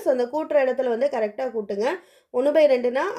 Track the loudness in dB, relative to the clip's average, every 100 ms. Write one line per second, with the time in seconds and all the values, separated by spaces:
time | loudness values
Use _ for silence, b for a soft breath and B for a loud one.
0 | 2 0 0 -4 0 0 2 0 -2 0
1 | -2 -2 -4 -4 -6 -6 -6 -2 -2 -4
2 | B B B -2 2 4 4 4 0 -2
3 | -2